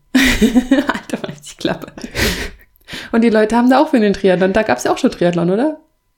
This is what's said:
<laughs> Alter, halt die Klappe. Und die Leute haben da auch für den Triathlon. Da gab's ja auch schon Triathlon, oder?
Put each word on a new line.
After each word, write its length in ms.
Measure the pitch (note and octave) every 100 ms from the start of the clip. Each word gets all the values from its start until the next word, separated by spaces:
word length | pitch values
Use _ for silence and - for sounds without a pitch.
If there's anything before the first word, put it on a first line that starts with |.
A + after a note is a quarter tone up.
<laughs> 120 | _
Alter, 1080 | C4 C4 A#3+ G#3+ A#3+ B3+ C4 C4 G3+ - G#3 -
halt 220 | - -
die 60 | -
Klappe. 360 | - - - - - - - - - - _ _ - - -
Und 100 | A#3
die 80 | A3+
Leute 240 | G#3+ G#3+ A#3
haben 120 | B3
da 120 | C4
auch 80 | D#4
für 100 | B3+
den 140 | G#3
Triathlon. 400 | F#3+ F#3+ F3+ F#3+
Da 80 | G#3
gab's 220 | A3 -
ja 80 | -
auch 60 | E4+
schon 120 | A#3+
Triathlon, 400 | - F3 F3 E3+
oder? 300 | G3+ D#4 D#4 _ _ _